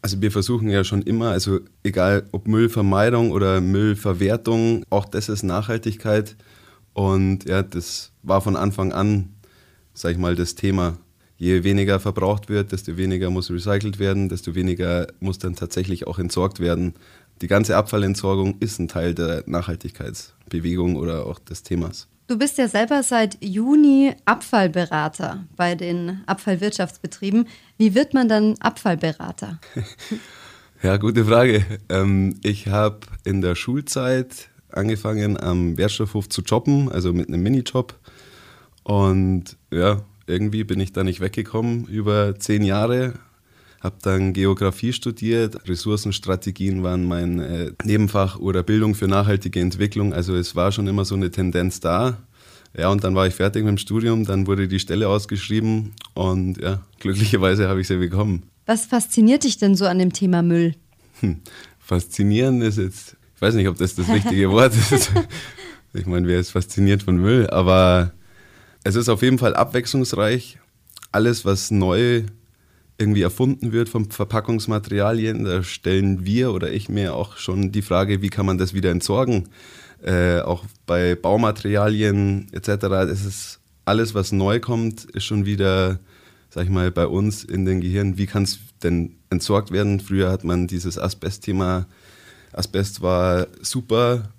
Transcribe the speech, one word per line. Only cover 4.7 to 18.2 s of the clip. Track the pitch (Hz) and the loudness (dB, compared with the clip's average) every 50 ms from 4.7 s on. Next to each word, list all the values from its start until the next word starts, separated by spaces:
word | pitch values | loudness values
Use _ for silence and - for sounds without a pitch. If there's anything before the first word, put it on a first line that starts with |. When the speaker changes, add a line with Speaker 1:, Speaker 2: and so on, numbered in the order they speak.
| 117 - - _ | 0 0 -2 _
Speaker 1:
auch | - 101 101 | -2 -2 -2
das | 104 - 101 104 - | -2 -6 -6 -4 -4
ist | 107 98 101 | -6 -4 -2
Nachhaltigkeit. | 95 87 98 104 107 113 113 - 113 104 107 - 110 107 107 104 107 - _ - _ - - - - _ _ _ _ _ | -2 -2 -2 -2 -2 -4 -4 -4 -6 -6 -4 -2 0 0 0 0 -2 -12 _ -20 _ -20 -20 -20 -20 _ _ _ _ _
Und | - 98 95 98 95 98 95 95 95 - | -2 0 2 2 2 2 0 0 -2 -4
ja, | 71 92 98 | -2 -2 -2
das | 95 98 - 85 85 - - - - - _ _ - | -2 -2 -6 -8 -8 -8 -10 -12 -12 -14 _ _ -2
war | 90 95 98 | 0 2 2
von | 90 107 98 | 2 2 0
Anfang | - 90 104 101 - 95 95 | 0 0 -2 -2 -2 -4 -2
an, | - 92 95 104 107 101 92 90 - - - _ _ _ _ _ _ _ _ _ _ | 0 0 0 2 2 0 -2 -4 -10 -20 -20 _ _ _ _ _ _ _ _ _ _
sag | - - 87 | -8 -4 -4
ich | 85 | -2
mal, | 87 90 87 87 | 0 0 0 0
das | 85 87 85 - | 0 -2 -4 -4
Thema. | - - 98 95 95 90 87 82 85 _ _ _ _ _ _ _ | -4 -2 0 0 0 0 -2 -4 -6 _ _ _ _ _ _ _
Je | _ 82 90 92 90 87 | _ 0 2 2 2 2
weniger | 98 98 101 98 98 98 95 | 2 2 2 2 2 0 0
verbraucht | 95 104 92 95 92 95 104 101 101 - | 0 -2 -2 0 0 0 0 -2 -4 -4
wird, | 104 104 101 101 | -2 -2 -2 -2
desto | - 95 - - 82 | -6 -8 -8 -8 -6
weniger | 87 95 95 92 90 92 90 | -4 -2 -2 -2 -2 -2 -2
muss | 92 92 90 - | -2 -4 -4 -4
recycelt | 87 87 87 104 101 101 101 104 95 98 | -6 -6 -2 -2 -2 0 -2 -4 -4 -2
werden, | 98 98 98 98 98 92 | -2 0 0 0 -2 -2
desto | 95 92 - - 85 | -4 -6 -8 -6 -4
weniger | 92 90 92 90 85 90 87 87 87 87 - - _ | -2 -2 -2 -2 -2 -2 0 0 -2 -2 -4 -8 _
muss | 90 95 90 - | -6 -6 -6 -4
dann | - 92 87 | -6 -8 -6
tatsächlich | - 87 85 - 92 92 92 92 85 - | -6 -8 -6 -4 -4 -4 -4 -6 -6 -6
auch | - - 90 | -8 -6 -6
entsorgt | 87 87 - 90 90 98 101 - | -6 -4 -2 -2 -2 -2 -2 -2
werden. | 87 87 85 85 90 87 - - _ - - - _ _ _ _ | -2 -2 0 0 -2 -4 -6 -10 _ -20 -20 -20 _ _ _ _
Die | - | -2
ganze | 85 98 101 110 - 92 | 2 2 2 4 4 2
Abfallentsorgung | 98 107 - - 104 101 95 98 - | 2 2 2 0 0 0 0 -2 -2